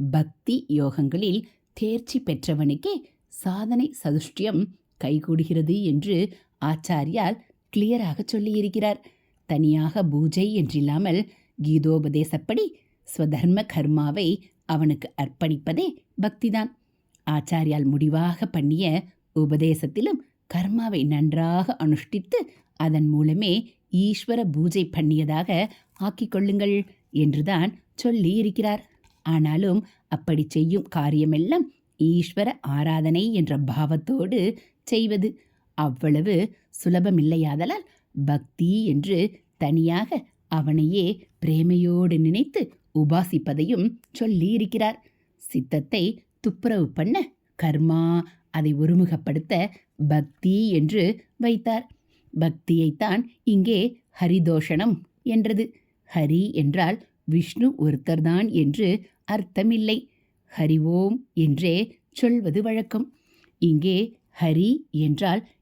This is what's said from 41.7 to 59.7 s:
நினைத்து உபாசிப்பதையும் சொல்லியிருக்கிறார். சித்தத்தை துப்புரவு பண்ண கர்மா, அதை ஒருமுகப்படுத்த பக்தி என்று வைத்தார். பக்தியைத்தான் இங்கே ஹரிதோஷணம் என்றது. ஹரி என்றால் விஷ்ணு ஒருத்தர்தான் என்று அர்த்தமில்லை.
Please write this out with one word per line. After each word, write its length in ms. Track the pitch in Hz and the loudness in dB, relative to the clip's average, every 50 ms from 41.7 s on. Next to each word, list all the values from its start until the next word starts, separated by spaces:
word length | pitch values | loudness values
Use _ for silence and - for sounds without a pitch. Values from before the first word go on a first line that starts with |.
| 180 175 175 175 175 175 180 180 170 160 | 2 2 2 2 2 2 2 2 2 2
நினைத்து 440 | 160 160 165 208 285 294 - 202 - - - _ _ _ - | 2 2 2 2 0 0 -2 -4 -4 -4 -8 _ _ _ 0
உபாசிப்பதையும் 880 | 151 156 147 160 175 185 180 - 151 151 - 139 147 156 175 247 185 180 226 226 - _ _ - | 0 2 4 4 2 2 0 -2 -4 -2 -2 -2 -2 -2 0 0 0 0 -2 -2 -6 _ _ -8
சொல்லியிருக்கிறார். 840 | - 233 220 214 180 160 190 220 233 214 180 - 220 220 214 226 - _ _ _ _ _ _ _ _ | -4 -2 0 0 0 0 0 0 0 -2 -2 -2 -2 -2 -2 -2 -4 _ _ _ _ _ _ _ _
சித்தத்தை 640 | - - - - 131 - - 151 143 - - 135 170 202 226 - - _ _ _ | -14 -8 -6 -6 -4 -2 -4 -4 -4 -2 -2 -2 0 -2 -4 -6 -12 _ _ _
துப்புரவு 500 | - 226 - - - 240 226 202 165 135 | -4 -4 -4 -2 -2 -2 0 0 0 -2
பண்ண 360 | - - 156 196 247 392 330 - - _ _ _ _ - | -2 -2 -2 0 0 -2 -2 -4 -10 _ _ _ _ -4
கர்மா, 440 | 170 165 147 147 160 160 160 165 165 165 170 170 170 170 - _ _ _ | -2 0 0 2 2 2 2 2 2 2 0 0 -2 -4 -10 _ _ _
அதை 220 | - 160 151 151 147 | -6 -2 -2 0 0
ஒருமுகப்படுத்த 880 | 143 151 160 175 180 185 175 165 156 - - 147 160 160 - - 170 180 - - - _ _ _ - 151 147 | 0 2 2 4 4 4 2 0 -2 -4 -4 -4 -4 -4 -2 -2 -2 -2 -4 -6 -12 _ _ _ -4 -2 0
பக்தி 500 | 151 151 151 147 - _ - 185 190 202 220 220 | 2 0 0 -2 -6 _ 0 0 2 2 2 2
என்று 340 | 190 160 147 156 208 214 175 180 220 - - _ _ - | 2 2 0 2 2 2 2 0 0 -2 -8 _ _ -4
வைத்தார். 480 | 233 233 233 220 233 233 226 226 240 - - _ _ _ _ _ _ _ - | -2 0 0 0 -2 -2 -4 -4 -4 -10 -18 _ _ _ _ _ _ _ -4
பக்தியைத்தான் 880 | 165 160 165 160 - _ - 165 165 160 156 147 - 214 214 185 214 240 233 - _ - | -2 -2 -2 -2 -2 _ 0 2 2 2 2 0 0 0 0 2 0 0 -2 -6 _ 0
இங்கே 340 | - 214 196 185 220 226 190 196 247 240 - _ _ _ | 4 4 4 6 4 4 2 2 0 -2 -6 _ _ _
ஹரிதோஷணம் 800 | - 180 175 180 190 165 165 165 156 156 - 165 151 151 240 196 - - - _ _ - | 0 2 4 4 4 4 4 4 2 2 0 0 2 2 2 0 0 -2 -10 _ _ -4
என்றது. 380 | 262 226 226 208 214 220 190 226 - - _ _ _ _ _ _ - | 0 2 2 2 2 2 0 -2 -2 -6 _ _ _ _ _ _ -6
ஹரி 320 | - 170 156 143 156 170 190 208 - | -2 0 0 2 2 2 2 0 0
என்றால் 440 | - 151 143 143 180 180 160 202 226 - _ _ _ _ - | 0 0 0 2 2 0 0 0 -2 -6 _ _ _ _ 0
விஷ்ணு 400 | 160 170 165 - - - 233 262 269 - | 0 0 0 0 -2 0 2 2 2 2
ஒருத்தர்தான் 720 | 151 151 147 127 - - 165 160 156 165 165 180 214 220 - | 0 0 0 0 -2 -2 0 0 2 2 2 2 0 0 0
என்று 340 | 175 151 139 147 - 220 180 185 208 - - _ _ _ - | 2 2 2 2 0 0 0 0 -2 -4 -10 _ _ _ -6
அர்த்தமில்லை. 680 | 202 214 190 - - - 196 226 | -4 -4 -6 -6 -4 -2 0 2